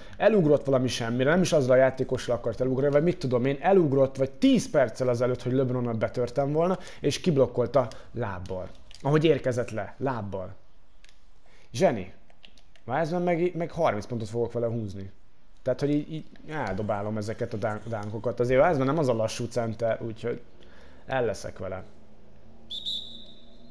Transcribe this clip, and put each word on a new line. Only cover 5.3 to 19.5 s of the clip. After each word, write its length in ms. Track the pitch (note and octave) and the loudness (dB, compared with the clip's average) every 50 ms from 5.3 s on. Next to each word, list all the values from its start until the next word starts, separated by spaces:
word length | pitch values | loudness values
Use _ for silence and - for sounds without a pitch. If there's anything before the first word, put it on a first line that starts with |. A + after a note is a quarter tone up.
| B2 - - | 0 0 0
hogy 80 | B2+ | 0
LeBronnal 420 | B2+ C3+ C3+ B2 B2 B2+ A#2+ A#2+ A2+ | 2 2 2 2 0 0 0 0 0
betörtem 580 | A2 A#2 A2 - B2+ A#2+ A#2 - C#3+ C#3 C#3 | 0 0 0 0 0 -2 0 0 0 0 0
volna, 260 | D3 D#3 E3+ F#3 F#3 F3 - - - - | 2 2 2 2 0 -2 -4 -12 -10 -2
és 200 | - D3 C3+ - | 0 0 0 2
kiblokkolta 680 | - F#3+ D3+ C3+ B2+ A#2+ - B2 A#2+ A#2 - C#3 B2 A#2 - - - - - | 0 2 6 6 4 4 4 0 0 2 4 2 2 2 -4 -12 -12 -10 -6
lábbal. 560 | A2+ A#2+ G2+ F#2+ F2+ F#2 F2+ F#2 F#2 F2+ - - - - - - - | -6 -6 -4 -6 -6 -6 -6 -6 -6 -8 -10 -12 -14 -14 -14 -12 -4
Ahogy 220 | - C3+ D3+ D#3 D#3 | 0 2 4 6 6
érkezett 480 | D#3+ D3 B2 - B2+ A#2 A#2 A#2 - | 6 4 4 4 0 0 0 -2 -2
le, 240 | A2 G#2+ G2 - - | -4 -6 -6 -6 -6
lábbal. 580 | - B2 C3+ B2+ A2+ G#2 G2 G2 F#2+ F#2 G2 G2 - - - - - - - - - - - - - - - - - - - - - - - | -4 -2 -2 -2 -2 -6 -6 -6 -8 -8 -8 -10 -12 -14 -14 -14 -14 -14 -14 -14 -14 -14 -14 -14 -14 -14 -14 -14 -14 -14 -14 -14 -14 -14 -8
Zseni. 420 | - B2 F#3 F3 C3 G#2 F2+ - - - - - - - - - - - - - - - - | 0 4 4 4 4 2 -4 -8 -10 -14 -14 -14 -14 -14 -14 -14 -14 -14 -14 -14 -14 -12 -8
Wiseman 360 | A2+ B2 D3+ E3 D3+ F3 F3+ | -4 -2 -2 0 0 0 0
meg, 340 | F3 F3+ F3 D#3+ F3 F3+ - | 0 2 2 2 0 0 0
meg 160 | D#3+ E3+ D3 | -2 -6 -6
harminc 340 | - E3 E3 B2+ G#2 G#2 G2+ | -2 2 2 2 2 0 -4
pontot 240 | - B2 A2+ A2+ G2+ | -4 -6 -6 -6 -4
fogok 220 | A2 A#2+ A#2 A2 | -2 -2 -2 -2
vele 160 | - A#2+ A#2 | -2 -2 -2
húzni. 440 | A#2 A2+ A#2 A2 G2 F#2+ G2 F#2+ F#2+ - - - - - - - - - - - | 0 -2 -2 -4 -6 -8 -8 -10 -12 -12 -14 -16 -16 -14 -14 -14 -14 -14 -6 -2
Tehát, 160 | C3 B2+ - | -2 -2 0
hogy 100 | C#3+ C#3+ | 2 2
így, 240 | D3 D3 D3 - D#3+ | 2 0 0 -2 -8
így 120 | D#3 - - - - - | -10 -10 -10 -14 -14 -12
eldobálom 680 | C3+ D3+ D3+ B2+ G2+ F#2+ G#2 G#2 G2+ G#2+ G2+ G#2 G#2+ A2 | -8 -6 -4 -4 -2 -2 -2 -2 -2 -2 -2 -2 -2 -4
ezeket 360 | A2 G#2 G#2+ A2 - A#2+ A2 - | -4 -4 -4 -4 -4 -4 -4 -4
a 40 | |
dán-, 240 | G#2 A2 A2 G#2+ G#2+ - | -4 -2 -2 -4 -4 -6
dánkokat. 520 | A#2+ A2+ G#2 G#2 G#2+ G2+ A2 G#2+ B2 G#2+ - | -6 -6 -6 -6 -6 -6 -4 -4 -4 0 0
Azért 240 | A#2+ B2 C3 B2+ D3+ | 2 4 6 6 6
Wiseman 220 | F3+ E3+ C3 C3+ | 6 6 4 2
nem 120 | C3+ C#3+ | 2 2
az 100 | E3+ D3+ | 2 2
a 60 | B2 A#2 | 2 2
lassú 320 | A2+ G#2+ A2 - - A#2+ | 2 0 -2 -2 -4 -6
center, 560 | A2 | -4